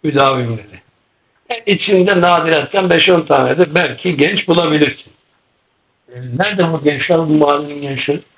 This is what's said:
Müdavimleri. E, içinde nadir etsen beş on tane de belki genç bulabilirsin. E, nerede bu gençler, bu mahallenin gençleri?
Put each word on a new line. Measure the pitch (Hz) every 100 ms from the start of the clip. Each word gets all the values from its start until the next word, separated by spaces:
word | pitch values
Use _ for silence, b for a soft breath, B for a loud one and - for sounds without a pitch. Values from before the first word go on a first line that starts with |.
Müdavimleri. | 156 139 135 131 120 113 - - _ _ _ _ _ _ _
E, | 233 220
içinde | 180 - 190 180 190
nadir | 175 175 165 156
etsen | 143 196 185
beş | 165 190
on | 175 156
tane | 143 127 139
de | 170 160
belki | 165 120 185 139
genç | 147 202 -
bulabilirsin. | 165 196 151 147 - - _ _ _ _ _ _ _ _ _ _
E, | 123
nerede | 127 123 202 190 165
bu | 160
gençler, | 147 143 - 165
bu | 160
mahallenin | 151 147 143 147 147
gençleri? | 143 135 - 147 -